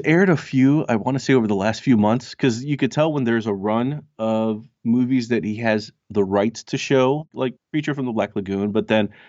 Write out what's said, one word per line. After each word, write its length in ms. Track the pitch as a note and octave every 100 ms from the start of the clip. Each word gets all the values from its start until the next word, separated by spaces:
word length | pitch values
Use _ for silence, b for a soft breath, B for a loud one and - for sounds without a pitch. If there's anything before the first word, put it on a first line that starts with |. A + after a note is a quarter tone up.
| D3+
aired 240 | E3 F#3+
a 80 | D#3
few, 480 | - C3+ C3+ D3+ -
I 100 | A2
wanna 200 | A#2+ C3+
say, 160 | -
over 140 | C3 G#2+
the 80 | G2
last 260 | G#2 A2
few 160 | C#3 A2+
months, 380 | G#2 B2+ - -
'cause 280 | C3+ A2+
you 140 | C#3+ C#3
could 140 | C3
tell 200 | D3 D#3
when 120 | D3
there's 240 | A#2 A2+ A2
a 60 | G2
run 480 | G#2 A2 B2+ D3+ - -
of 500 | A2 A2 A2 G#2+ B2+ _ A#2
movies 440 | B2 B2+ C3+ A#2
that 140 | A#2
he 120 | G#2+ G#2+
has 360 | A#2 G#2+ G#2+ _ _
the 120 | G2+
rights 400 | G2 G2+ A2 - -
to 120 | C3+
show, 500 | - C3+ B2+ D3 D#3
like 220 | B2 C3 - _
Creature 240 | D#3 D3+ C#3+
from 100 | B2+
the 80 |
Black 220 | A2 G#2 G2+
Lagoon, 360 | G2 G2 G#2
but 160 | G#2+ G#2
then 220 | A2 G2+ B